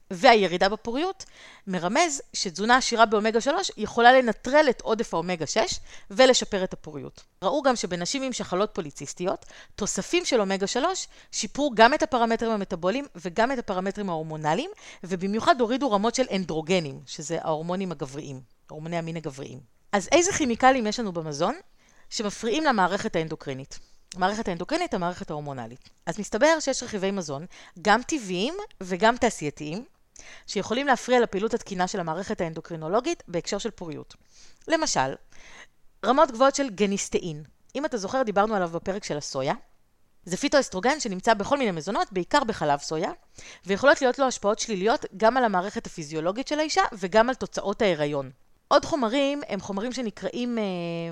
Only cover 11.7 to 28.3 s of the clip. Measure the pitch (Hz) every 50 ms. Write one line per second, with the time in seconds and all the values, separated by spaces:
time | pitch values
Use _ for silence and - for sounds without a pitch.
11.7 | 233 196 220 240 294 311 320 294 - 240 233 226 226 220 233 226 226 208 196 -
12.7 | 196 170 160 180 220 269 285 - - 170 160 185 165 - 220 247 277 247 - -
13.7 | 196 185 185 196 190 208 208 190 170 156 160 160 156 156 156 151 160 214 294 381
14.7 | 427 - - - - - - 165 190 180 185 196 202 226 - 320 339 247 247 208
15.7 | 254 262 269 269 208 196 202 233 233 - - - - 190 185 151 165 156 156 151
16.7 | 190 185 160 143 135 143 147 - - - 151 143 165 160 - 160 160 151 160 170
17.7 | 180 190 196 180 165 143 160 135 131 143 151 139 135 127 131 - _ _ _ -
18.7 | 147 156 156 165 170 170 165 165 165 170 156 165 131 131 143 - 127 127 - _
19.7 | _ _ _ _ - 202 - - - 330 349 381 403 - 320 247 233 - - 262
20.7 | 277 262 220 208 208 - 233 196 175 170 156 156 147 139 165 196 277 359 - -
21.7 | _ _ _ _ _ _ - - - - 220 202 190 - - 233 247 302 320 302
22.7 | 247 208 185 170 190 196 170 220 - 175 160 156 160 - - 147 135 131 135 -
23.7 | - - - - - - - - - 180 180 190 208 208 226 214 180 165 180 -
24.7 | 277 339 359 320 - 190 175 175 180 - 196 - 165 151 147 143 139 131 117 113
25.7 | 120 - - - _ _ - - 165 - 202 - - 214 254 311 330 311 - 277
26.7 | 262 - 247 220 202 196 180 196 202 196 170 147 135 139 165 - - - - -
27.7 | - 180 160 214 202 233 247 - 330 294 220 185